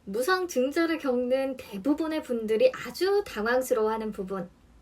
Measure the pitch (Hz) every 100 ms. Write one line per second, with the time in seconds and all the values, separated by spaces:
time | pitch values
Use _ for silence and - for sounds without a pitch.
0 | 202 208 302 370 349 254 262 339 330 311
1 | 269 247 247 262 269 254 - 196 269 302
2 | 320 311 302 233 220 220 254 - 240 -
3 | 370 403 403 214 220 254 262 240 214 220
4 | 220 208 185 190 180 - _ -